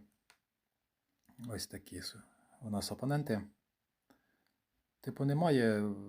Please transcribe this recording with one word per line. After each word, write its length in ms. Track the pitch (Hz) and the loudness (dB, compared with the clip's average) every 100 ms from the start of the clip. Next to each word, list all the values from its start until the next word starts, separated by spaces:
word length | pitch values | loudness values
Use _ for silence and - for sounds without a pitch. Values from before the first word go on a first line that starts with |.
| - _ _ _ _ _ _ _ _ _ _ _ _ - 117 | -8 _ _ _ _ _ _ _ _ _ _ _ _ -14 -10
Ось 180 | 104 - | -8 -8
такі 300 | 95 - 90 | -10 -10 -10
с-, 260 | - 107 - _ _ - | -10 -12 -20 _ _ -12
у 80 | 110 | -4
нас 220 | 101 - | -4 -4
опоненти. 560 | 101 135 147 143 107 95 _ _ _ _ _ _ _ _ _ _ _ _ _ _ _ 135 | -4 0 0 0 -2 -2 _ _ _ _ _ _ _ _ _ _ _ _ _ _ _ -10
Типу, 200 | - 139 | -2 0
немає 560 | 147 175 135 113 107 104 101 | 4 4 6 6 4 2 -2